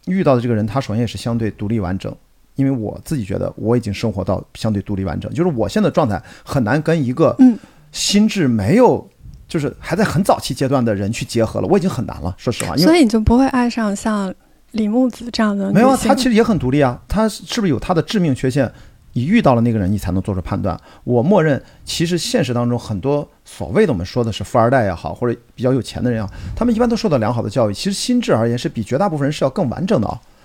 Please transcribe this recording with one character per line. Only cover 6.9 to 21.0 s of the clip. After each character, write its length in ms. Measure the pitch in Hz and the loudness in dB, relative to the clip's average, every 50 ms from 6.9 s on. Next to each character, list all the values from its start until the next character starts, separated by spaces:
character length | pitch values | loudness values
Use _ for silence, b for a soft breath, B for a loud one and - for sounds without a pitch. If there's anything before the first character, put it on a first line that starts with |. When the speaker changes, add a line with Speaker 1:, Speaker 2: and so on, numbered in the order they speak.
| 165 165 135 | 0 0 0
Speaker 1:
一 80 | 117 | -2
个 240 | 127 139 160 120 - - | 0 2 2 2 6 6
Speaker 2:
嗯。 180 | 254 254 220 B B B B B B B | 6 6 6 B B B B B B B
Speaker 1:
心 360 | - - - - 196 208 214 220 | -10 -6 -4 2 2 4 4 4
智 180 | - 202 160 | 2 2 0
没 300 | 127 117 107 95 104 175 | 2 2 2 2 2 4
有， 320 | 240 254 196 135 98 - - _ _ - - - - - - | 6 6 6 4 2 -4 -10 _ _ -20 -20 -20 -20 -14 -6
就 100 | - 165 | -6 -4
是 160 | 139 131 - - | -4 -4 -6 -8
还 160 | - - 160 | -8 -6 0
在 80 | 190 208 | 0 0
很 180 | - - 151 | 0 0 0
早 160 | 196 - 165 - | 2 2 2 2
期 160 | - - 139 | 0 -6 -4
阶 140 | - 143 127 | -4 -2 0
段 160 | 143 131 117 | 0 0 2
的 100 | 117 104 | 0 0
人 160 | 98 101 98 | -2 -2 -4
去 140 | 113 - 131 | -4 -6 -6
结 200 | - - 117 113 | -4 -2 0 0
合 160 | 107 - 104 | 0 -2 -4
了， 60 | 98 | 0
我 100 | 92 180 | 2 2
已 40 | 202 | 2
经 100 | 156 190 | 2 0
很 160 | - 127 104 | -2 -4 -6
难 140 | - 58 - | -8 -8 -8
了， 120 | 73 90 95 - | -8 -8 -8 -4
说 140 | - 127 | -4 -4
实 120 | - - - | -4 -2 -4
话。 120 | - 80 | -2 0
因 60 | - | 2
为 20 | 180 | 4
Speaker 2:
所 120 | 311 330 | 6 6
以 60 | 349 | 6
你 60 | 277 214 | 4 4
就 120 | 226 220 | 2 2
不 160 | 214 - 233 | 2 4 4
会 80 | 247 269 - | 4 4 2
爱 200 | - 247 240 240 | 2 0 0 0
上 260 | - 233 220 208 196 | -2 -2 -2 -2 -4
像 360 | - - 226 214 208 196 185 - - _ _ _ _ _ _ | -4 -4 -4 -2 -2 -4 -6 -8 -12 _ _ _ _ _ _
李 160 | - 220 220 | -6 -4 -2
木 240 | 208 214 254 262 247 | 0 0 0 0 0
子 180 | - - 233 240 | -2 -6 -12 -8
这 100 | - - | -2 0
样 160 | 220 208 202 202 | 0 0 0 0
的 140 | 190 196 | -2 2
女 0 | |
性？ 20 | 202 | 4
Speaker 1:
没 60 | 190 | 4
有 80 | 240 269 | 6 6
啊， 100 | 262 - | 4 4
她 140 | - 226 285 | 2 2 2
其 80 | 269 | 2
实 120 | 247 262 220 | 2 2 4
也 60 | 208 | 4
很 160 | 233 226 214 | 4 4 2
独 140 | 143 123 127 | 0 0 0
立 100 | 135 147 | 2 4
啊， 220 | 139 123 120 - - - | 2 2 0 -4 -6 -4
她 200 | - 202 220 220 | 0 0 0 0
是 320 | 202 - - - - 240 | -2 -6 -10 -6 -4 -2
不 60 | 202 | 0
是 20 | 175 | 0
有 80 | 131 | 0
她 160 | 101 - - | 0 0 0
的 80 | 180 165 | 0 0
致 200 | - - - 208 | 0 0 0 0
命 120 | 175 156 | 2 2
缺 160 | 131 - - 131 | 0 0 -2 0
陷？ 240 | 117 143 127 104 b b b b b b _ - | 0 0 0 -2 b b b b b b _ -8
你 120 | - 131 120 | -4 -4 0
遇 180 | 160 214 233 | 2 2 4
到 140 | - 147 123 | 4 4 4
了 40 | 117 | 4
那 100 | 113 120 | 4 2
个 60 | 113 110 | 2 0
人， 100 | 92 90 | 0 0
你 80 | 107 98 | 0 -2
才 140 | - 95 | -2 -2
能 100 | 90 95 | -2 -2
做 100 | - - | -2 -2
出 80 | 98 92 | -4 -4
判 220 | - - 107 98 | -4 -4 -6 -2
断。 180 | 95 95 78 - b b b b | -2 -4 -4 -4 b b b b